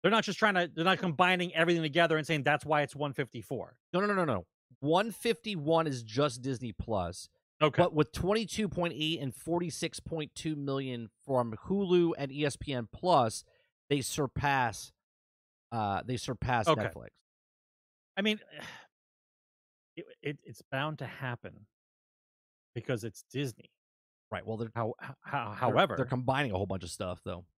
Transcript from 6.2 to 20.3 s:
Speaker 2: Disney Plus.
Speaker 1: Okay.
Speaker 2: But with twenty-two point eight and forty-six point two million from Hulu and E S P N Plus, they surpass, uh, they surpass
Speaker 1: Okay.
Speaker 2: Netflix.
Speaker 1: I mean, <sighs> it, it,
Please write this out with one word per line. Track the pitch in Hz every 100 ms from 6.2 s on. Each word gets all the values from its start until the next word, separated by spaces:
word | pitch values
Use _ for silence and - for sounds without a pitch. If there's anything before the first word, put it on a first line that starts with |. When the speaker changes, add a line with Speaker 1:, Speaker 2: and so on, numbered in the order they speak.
| 147 123
Speaker 2:
Disney | 127 123 120
Plus. | - - 104 87 92 - _ _ _
Speaker 1:
Okay. | 151 -
Speaker 2:
But | 175
with | 151 151
twenty-two | - 175 214 214 - 208
point | 175 175 147
eight | 156 165
and | 135
forty-six | - - 175 175 - 165 -
point | - 160 151 -
two | 160 151
million | 139 135 131 123 113 _ -
from | 127 120 110 -
Hulu | 196 190 180 170 165
and | 139
E | 135 147
S | -
P | -
N | 127 113
Plus, | - 180 160 113 - - _ _ _ _
they | 143
surpass, | 123 - 139 - 147 139 123 104 - _ _ _ _ _ _ _ _
uh, | 117 104 98 104
they | 127
surpass | - 120 127 123 110
Speaker 1:
Okay. | 151
Speaker 2:
Netflix. | 104 - 60 _ _ _ _ _ _ _ _ _ _ -
Speaker 1:
I |
mean, | 208 214 -
<sighs> | 151 - - - _ _ _ _ _ _ _ _ _ _ -
it, | - -
it, | 147